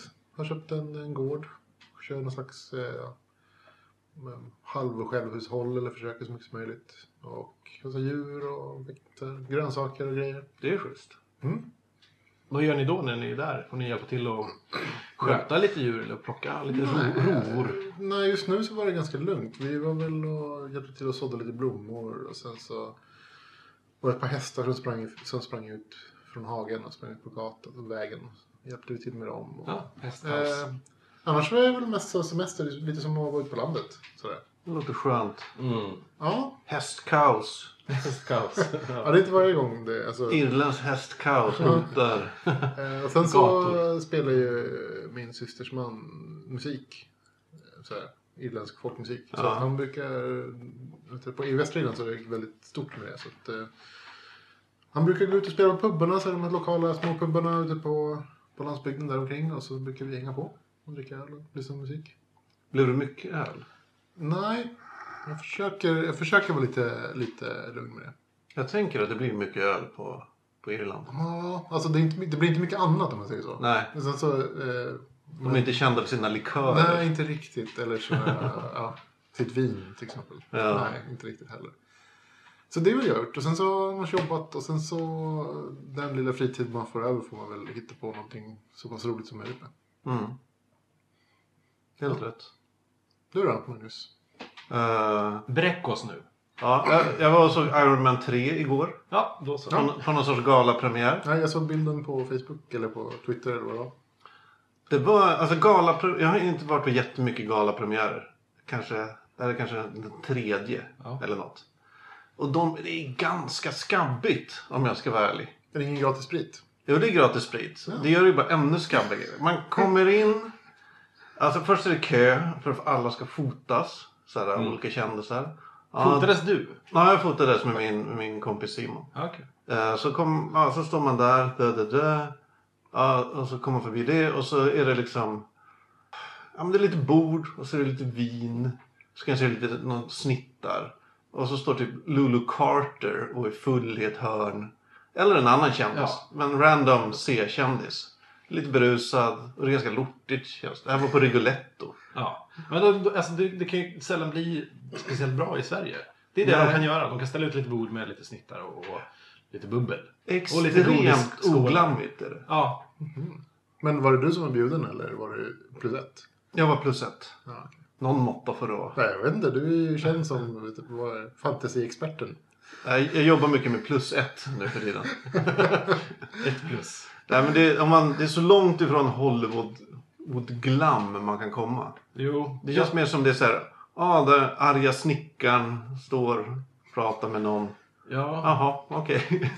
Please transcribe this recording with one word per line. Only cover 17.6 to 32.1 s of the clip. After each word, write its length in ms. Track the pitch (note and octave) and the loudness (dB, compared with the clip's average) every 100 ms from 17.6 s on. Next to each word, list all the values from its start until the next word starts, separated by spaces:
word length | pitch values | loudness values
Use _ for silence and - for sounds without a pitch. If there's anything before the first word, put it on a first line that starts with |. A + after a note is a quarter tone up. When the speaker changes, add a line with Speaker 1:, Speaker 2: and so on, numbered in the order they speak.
| A#2+ G3 - - | -2 -4 -8 -8
Speaker 1:
Nej, 300 | G3 G3 G3 | -4 0 0
just 180 | G3 - | 0 0
nu 160 | G3 | -2
så 100 | A3 | -2
var 120 | G#3+ G3+ | -4 -2
det 60 | |
ganska 260 | E3+ D#3 C#3 | -2 -4 -4
lugnt. 360 | F3 F#3 - - | -4 -4 -6 -8
Vi 180 | C#3 D3 | -6 -4
var 160 | D#3 | -2
väl 300 | D#3+ D#3+ D#3 | -4 -4 -4
och 460 | D#3 D3+ D3 C#3+ C#3 | -4 -6 -8 -10 -10
hjälpte 220 | C#3 C3 - | -12 -12 -8
till 100 | C3+ | -6
att 60 | B2+ | -4
sådda 200 | C3 A#2 | -6 -8
lite 160 | A2+ | -8
blommor. 720 | A2+ C3 G2+ G#2 A2+ A2 - | -4 -4 -6 -10 -12 -12 -12
Och 120 | - - | -14 -16
sen 200 | B2 A2+ | -16 -16
så 380 | - A2+ A2 A#2 _ _ - - - - - _ _ _ | -12 -12 -12 -16 _ _ -20 -20 -20 -20 -20 _ _ _
var 100 | C3 | -2
det 60 | B2 | -2
ett 40 | |
par 80 | C3 | -2
hästar 340 | D#3 - - | -4 -6 -4
som 100 | B2 | -4
sprang, 360 | B2 B2+ A2+ A2 - | -4 -4 -6 -8 -14
som 160 | - B2+ | -10 -10
sprang 280 | - A#2 G#2+ | -10 -14 -12
ut 280 | G#2+ - - - _ _ | -16 -18 -20 -20 _ _
från 120 | A#2+ | -16
hagen 400 | A2 A2+ A2 A2 | -10 -8 -8 -8
och 80 | A2 | -10
sprang 200 | - A2+ | -16 -16
ut 120 | A2 | -16
på 60 | - | -16
gatan 420 | A2 A2+ - - B2 | -12 -12 -14 -20 -16
och 140 | A2+ | -12
vägen, 300 | A2 G#2+ A2+ A#2+ - _ _ | -10 -10 -12 -18 -20 _ _
hjälpte 280 | C3 B2 - | -18 -16 -12
vi 60 | A#2+ | -10
till 120 | B2 | -10
med 140 | A2+ A2 | -12 -12
dem. 320 | A#2 - - | -12 -14 -14
Och, 80 | - | -10
Speaker 3:
Ja, 220 | G2 - - | -10 -12 -14
hästkaos. 640 | B2+ - D3+ D3 D3 C#3+ | -14 -10 -6 -2 -2 -4
Speaker 1:
eh, 120 | C#3+ B2+ - _ _ _ | -6 -10 -16 _ _ _
annars 280 | E3 D3+ D#3 | -2 0 2
var 80 | A#3+ | 4
det 80 | B3+ | 4
väl 140 | B3 A#3 | 2 -2
mest 220 | G#3 | -4
så 140 | - | -2